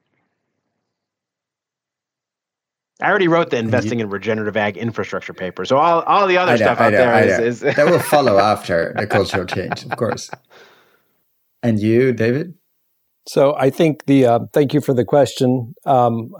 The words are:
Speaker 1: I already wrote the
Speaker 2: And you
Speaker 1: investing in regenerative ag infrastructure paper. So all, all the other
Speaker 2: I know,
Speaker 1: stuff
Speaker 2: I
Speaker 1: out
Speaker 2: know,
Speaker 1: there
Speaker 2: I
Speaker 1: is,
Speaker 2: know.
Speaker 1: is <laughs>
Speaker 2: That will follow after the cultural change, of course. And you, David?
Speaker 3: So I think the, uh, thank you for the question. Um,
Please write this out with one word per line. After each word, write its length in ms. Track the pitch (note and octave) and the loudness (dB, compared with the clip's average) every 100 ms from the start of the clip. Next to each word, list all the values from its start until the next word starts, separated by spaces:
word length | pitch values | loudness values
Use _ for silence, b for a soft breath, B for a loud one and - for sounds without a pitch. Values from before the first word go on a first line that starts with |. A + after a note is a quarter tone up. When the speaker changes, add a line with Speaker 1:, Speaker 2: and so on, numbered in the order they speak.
| _ _ _ _ _ _ _ _ _ _ _ _ _ _ _ _ _ _ _ _ _ _ _ _ _ _ _ _ _ _ | _ _ _ _ _ _ _ _ _ _ _ _ _ _ _ _ _ _ _ _ _ _ _ _ _ _ _ _ _ _
Speaker 1:
I 80 | D#3+ | -2
already 180 | G3+ F3 | 2 2
wrote 220 | E3 E3 | 2 0
the 60 | B2+ | -2
Speaker 2:
And 80 | |
you 40 | A2+ | 0
Speaker 1:
investing 300 | A#2+ G#2+ A#2+ | 0 0 -4
in 80 | G#2+ | -4
regenerative 460 | G2 G2+ A2 G#2 G#2 | -4 -4 -4 -2 -2
ag 200 | G#2 G2+ | -2 -4
infrastructure 560 | A#2 G#2+ G2 F#2+ - | -6 -6 -6 -8 -10
paper. 300 | E2+ F#2 - | -10 -10 -8
So 120 | F#2 C3 | -2 2
all, 240 | E3 E3 | 2 0
all 260 | - F3+ F#3+ | 2 0 2
the 80 | F3+ | 2
other 160 | F3+ | 2
Speaker 2:
I 40 | A#2+ | 2
know, 80 | |
Speaker 1:
stuff 160 | G#2 A#2+ | 2 2
Speaker 2:
I 60 | A2+ | 2
Speaker 1:
out 60 | |
Speaker 2:
know, 60 | G#2 | 4
Speaker 1:
there 140 | A#2+ | 2
Speaker 2:
I 80 | A2 | 2
Speaker 1:
is, 160 | G#2 F#2 A#2 A#2+ | 2 2 -2 -2
Speaker 2:
know. 60 | C3+ | -2
Speaker 1:
is 60 | C3 | 0
<laughs> 0 | |
Speaker 2:
That 100 | D3+ | 2
will 80 | E3+ | 2
follow 400 | - D3 B2+ G2 | 2 2 2 2
after 560 | G#2 G2+ - E2+ E2 - | 2 0 -2 -2 -2 -4
the 100 | G#2 | -2
cultural 380 | F#2 F#2+ G2+ F2+ | -2 -2 -4 -6
change, 380 | F#2+ F2+ - | -6 -8 -10
of 120 | - - | -10 -6
course. 340 | A2 F#2+ - - _ b b b b b b b _ _ _ _ | -6 -6 -12 -18 _ b b b b b b b _ _ _ _
And 180 | A#2+ G#2+ | -2 0
you, 320 | G#2+ A#2 C3 | 2 2 2
David? 420 | A2+ A2+ C3 F3+ - _ _ _ _ _ _ - | 0 0 -2 -6 -14 _ _ _ _ _ _ -6
Speaker 3:
So 280 | D3+ C#3 D3 | 0 2 2
I 140 | C3+ | 0
think 360 | - E3 C#3+ - | 2 0 0 0
the, 200 | C#3 B2 | 4 4
uh, 120 | A#2 A2 | 2 0
thank 220 | - C#3 | 0 0
you 60 | D3 | 0
for 120 | C#3 | 0
the 100 | B2 | 0
question. 720 | A#2+ D3 B2 - C3 B2+ A#2 - - | 2 2 2 2 0 0 -4 -10 0
Um, 440 | C3 A#2+ A#2 A#2 G3 | 2 2 0 -6 -12